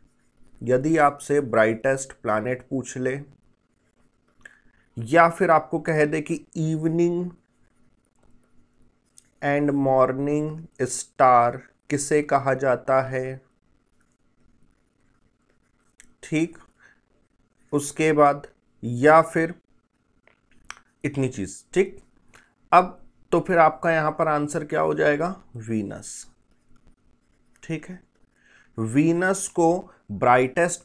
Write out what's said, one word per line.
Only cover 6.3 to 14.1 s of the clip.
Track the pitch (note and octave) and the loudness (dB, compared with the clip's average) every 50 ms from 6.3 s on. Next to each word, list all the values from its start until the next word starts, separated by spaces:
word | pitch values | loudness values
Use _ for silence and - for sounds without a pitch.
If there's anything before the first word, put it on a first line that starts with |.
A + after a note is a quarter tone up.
| E3+ - - _ - E3 | -8 -8 -10 _ -6 -4
evening | D#3 D#3+ D#3+ D#3 D#3+ D#3+ E3 E3+ E3+ F3 F3 F3 F3+ F3 - _ _ _ _ _ _ _ _ _ _ _ _ _ _ _ _ _ _ _ - _ _ _ _ _ _ _ _ _ _ _ _ _ _ _ _ _ _ _ _ - | -2 -2 -2 -2 -2 0 0 2 0 0 0 -2 -6 -8 -10 _ _ _ _ _ _ _ _ _ _ _ _ _ _ _ _ _ _ _ -20 _ _ _ _ _ _ _ _ _ _ _ _ _ _ _ _ _ _ _ _ -6
and | C#3+ C#3+ C#3+ D3 D3 D3 C#3+ C#3 | -4 -2 -2 0 0 0 0 0
morning | C3+ C3+ C3 C3 C3 C3 C3 C3+ C#3+ C#3+ D3 D3+ D3+ D#3 D#3 D#3+ E3 - _ - B2+ A#2+ | 0 2 4 4 4 2 0 -2 -4 -2 -2 -2 -4 -6 -8 -12 -16 -12 _ -6 -6 -6
star | - - - _ _ - C3+ B2+ B2 A#2+ A#2+ A#2+ B2+ - - _ _ _ _ - | -6 -8 -12 _ _ 4 4 6 6 6 4 2 -2 -6 -12 _ _ _ _ -6
किसे | D3 C#3 - - D#3 D3+ | -4 -4 -2 0 0 0
कहा | D3 D3 C#3+ C#3 B2+ C3+ C3 | 0 0 0 0 0 0 -2
जाता | C3 C#3 C3 B2 - - C3+ C3 C3 | 0 0 0 -2 0 0 0 0 0
है? | C3 B2+ C3 C3 C3 C3 C3 C3 _ _ _ _ _ _ _ _ _ _ _ _ _ _ | 0 -2 -6 -8 -8 -8 -12 -14 _ _ _ _ _ _ _ _ _ _ _ _ _ _